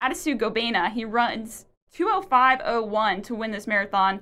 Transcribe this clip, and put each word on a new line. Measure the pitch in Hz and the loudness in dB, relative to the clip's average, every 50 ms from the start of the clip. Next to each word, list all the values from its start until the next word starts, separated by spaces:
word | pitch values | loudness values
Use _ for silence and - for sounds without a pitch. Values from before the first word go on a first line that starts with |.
Adisu | 240 262 - - - 311 277 214 | -4 -4 -4 -2 -2 -2 0 0
Gobena. | 240 226 190 226 233 233 226 185 170 202 | 0 -2 -2 -2 -2 0 0 0 0 0
He | 214 240 226 | -2 -4 -6
runs | 220 208 240 240 220 - 220 220 226 - - - _ _ _ _ _ | -2 0 0 0 0 -2 -6 -8 -10 -14 -16 -20 _ _ _ _ _
two | - - 349 427 | -6 -2 0 0
oh | 427 381 | 0 -2
five | 381 - 254 247 254 262 262 254 - | 0 4 4 6 6 6 4 2 2
oh | - 233 233 | 0 0 0
one | 226 208 208 214 220 214 185 190 | 0 0 0 0 2 2 0 -2
to | 208 - 240 | -4 -6 -6
win | 214 226 220 | -6 -6 -6
this | 208 202 208 | -6 -6 -4
marathon. | 226 214 202 196 202 - 196 190 190 190 208 | -2 -2 -2 0 0 2 2 2 2 2 -2